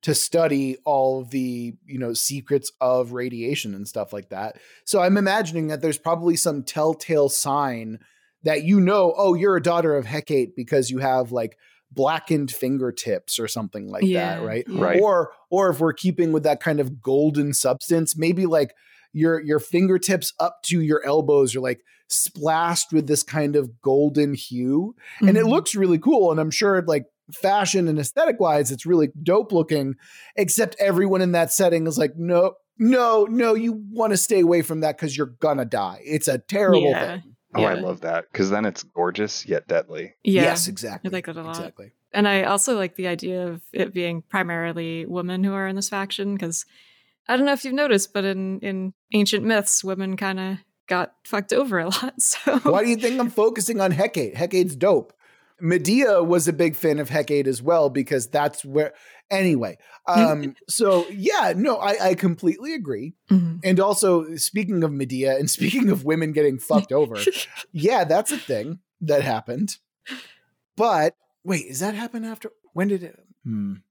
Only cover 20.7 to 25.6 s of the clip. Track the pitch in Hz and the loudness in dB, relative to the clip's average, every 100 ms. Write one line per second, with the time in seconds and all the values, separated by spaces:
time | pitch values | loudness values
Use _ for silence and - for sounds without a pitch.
20.7 | 175 156 151 139 151 139 143 135 123 127 | 0 2 0 2 0 4 4 4 0 -4
21.7 | 120 _ _ _ - - - 151 160 170 | -6 _ _ _ -4 -4 -4 -2 0 0
22.7 | 170 - 160 143 147 - 156 147 147 131 | -2 0 0 2 -2 0 -2 0 0 -2
23.7 | 117 135 135 147 143 147 139 - 123 127 | -4 2 4 4 2 0 -2 -6 -6 0
24.7 | 143 196 - - - 202 208 226 294 | 0 -2 -10 -20 2 4 6 4 2